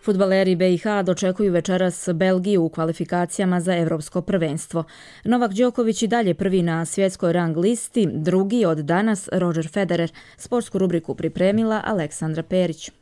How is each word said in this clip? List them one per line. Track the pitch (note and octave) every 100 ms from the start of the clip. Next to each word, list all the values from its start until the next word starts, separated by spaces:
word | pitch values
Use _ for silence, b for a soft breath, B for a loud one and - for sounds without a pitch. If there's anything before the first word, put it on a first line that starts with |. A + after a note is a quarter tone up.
| -
Fudbaleri | F#3+ G3 F#3+ F#3 F3
B | F#3
I | F3+
H | A3 G#3
dočekuju | F#3 F3+ F#3 F#3 G3+
večeras | F3 F3+ F3+ F#3 E3+ -
Belgiju | E3 F#3+ F#3 F#3+ G3
u | D#3+
kvalifikacijama | - D#3+ E3 E3+ F3 F3 - F#3+ F3+
za | F3 F3
evropsko | D#3+ D#3+ - F3+
prvenstvo. | F3 G3 D#3+ D#3 - E3 D#3 B B B
Novak | - A#3+ A#3
Đoković | F#3+ B3 A#3+ A3+ A3
i | G#3+
dalje | A#3 G3+
prvi | E3+ F#3+ F#3
na | E3+ E3 E3
svjetskoj | - F#3+ F#3 F3
rang | F3 E3+ D#3+
listi, | F#3 A#3+ - B3 F#3+
drugi | - D#3 F#3 G3 A#3+ F#3+
od | D#3
danas | D3 F3 A3 G3+ -
Roger | F#3 F3+ E3 E3
Federer. | G#3 F#3 F3 E3 B B B
Sportsku | - A#3+ A3+ F#3+
rubriku | F#3 E3 - B2+
pripremila | D#3+ F3+ F#3 G#3 A3+ G#3+ -
Aleksandra | G#3 D3+ - D#3+ D#3
Perić. | E3 F#3 F3+ D#3 - _